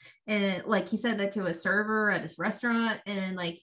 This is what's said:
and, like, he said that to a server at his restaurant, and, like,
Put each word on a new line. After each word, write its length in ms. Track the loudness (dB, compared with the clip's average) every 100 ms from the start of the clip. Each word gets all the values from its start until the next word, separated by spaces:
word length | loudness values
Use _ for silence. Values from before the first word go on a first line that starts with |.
| -20 -16 -2
and, 380 | 2 2 0 2
like, 240 | 0 2
he 80 | 0
said 220 | 0 0
that 100 | 0
to 120 | 0 -2
a 80 |
server 560 | -2 0 2 2 2 2
at 140 | 2
his 160 | -2 -4
restaurant, 640 | -4 -2 0 2 2 -2 -4
and, 300 | -4 -2 -2
like, 240 | -4 -6